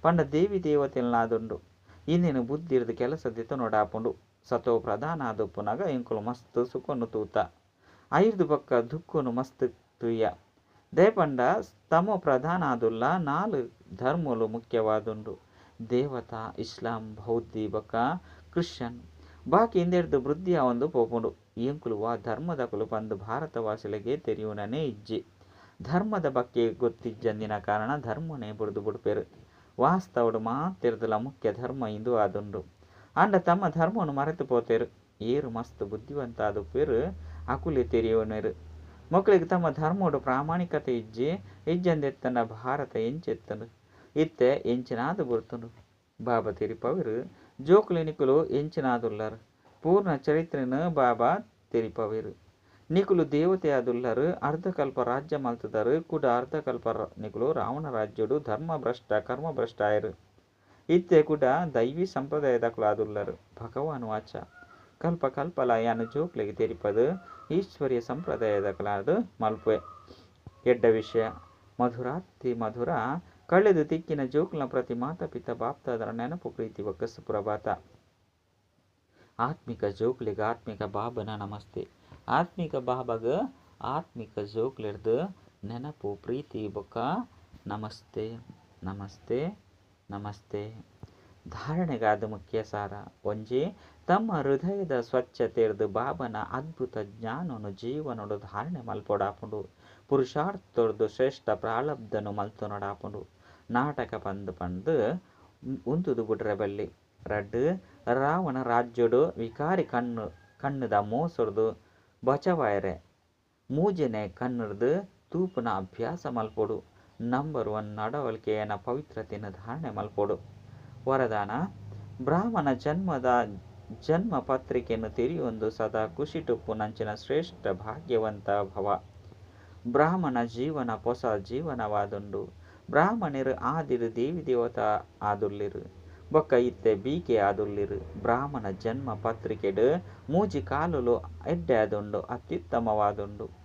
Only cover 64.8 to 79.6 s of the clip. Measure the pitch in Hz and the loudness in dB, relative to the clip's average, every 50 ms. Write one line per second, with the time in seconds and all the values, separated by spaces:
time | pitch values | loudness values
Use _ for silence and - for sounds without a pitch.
64.8 | - - _ _ - 165 170 170 - 135 131 - 139 175 180 - 131 123 117 113 | -20 -20 _ _ -2 -2 0 2 0 -2 0 -2 -6 -4 0 0 2 4 4 4
65.8 | 113 117 113 113 117 113 - 143 160 175 - 120 107 104 104 - 113 110 113 - | 4 2 2 0 -2 -2 -2 -2 -2 -2 -2 -4 -4 -4 0 0 0 0 0 -2
66.8 | - 104 101 110 120 143 190 185 - - - - - - 151 180 196 - - - | -2 0 4 4 4 4 2 -2 -8 -16 -20 -20 -8 -2 0 0 0 -2 -6 -4
67.8 | 147 135 131 120 117 - 123 143 180 147 143 - 117 107 104 101 98 101 95 - | -2 0 0 0 -2 -4 -6 -6 -4 -4 -2 0 2 2 2 2 2 0 -2 -2
68.8 | 101 104 101 98 101 127 170 214 240 - _ _ 113 107 110 110 - 110 110 - | -2 -2 -2 0 2 2 2 2 2 -2 _ _ -2 -2 -2 0 2 2 2 2
69.8 | - - - - - - - - - - _ _ _ - _ - - 120 123 117 | 0 -6 -18 -20 -20 -20 -20 -20 -20 -20 _ _ _ -20 _ -2 4 4 4 6
70.8 | 107 117 110 113 110 - - 113 113 110 - - - - - _ _ - _ - | 8 6 6 6 2 0 0 0 0 0 -4 -10 -18 -20 -20 _ _ -20 _ 0
71.8 | 123 123 117 120 127 123 139 175 190 - _ _ - 127 120 117 113 107 113 120 | 0 0 0 -2 -4 -4 -4 -4 -8 -10 _ _ -2 -2 -2 0 -2 -4 -2 -4
72.8 | 120 120 139 - 110 120 143 175 - - - - _ _ 170 185 202 214 190 160 | -2 -2 0 0 0 -2 -2 -4 -6 -12 -20 -20 _ _ 4 6 6 8 6 6
73.8 | 147 156 175 165 170 - 160 147 135 127 131 147 165 - - 156 139 123 - 131 | 4 2 0 -2 -2 -4 -4 -2 -2 0 2 0 0 0 -2 -4 -4 -2 0 -2
74.8 | 123 - 123 117 123 139 165 175 - 151 - 120 - - 120 - 113 120 143 - | -2 -2 -4 -4 -4 -4 -4 -6 -8 -8 -8 -8 -6 -6 -6 -4 -4 -4 -6 -6
75.8 | _ 127 123 113 110 107 113 117 117 127 165 180 - 117 - - 117 110 - - | _ -6 -4 -4 -4 -6 -6 -6 -6 -6 -8 -8 -10 -12 -8 -6 -8 -8 -6 -8
76.8 | 101 104 95 - - 113 - - - - 110 104 98 107 104 104 - 110 98 - | -6 -6 -4 -6 -6 -8 -8 -14 -8 -4 -4 -2 -2 -2 -4 -2 -2 -2 -4 -4
77.8 | - _ _ - _ _ _ _ _ _ _ _ _ _ _ _ _ _ _ _ | -6 _ _ -20 _ _ _ _ _ _ _ _ _ _ _ _ _ _ _ _
78.8 | _ _ _ _ _ _ _ _ - _ _ - 117 127 160 - | _ _ _ _ _ _ _ _ -20 _ _ -4 -2 -2 -2 -6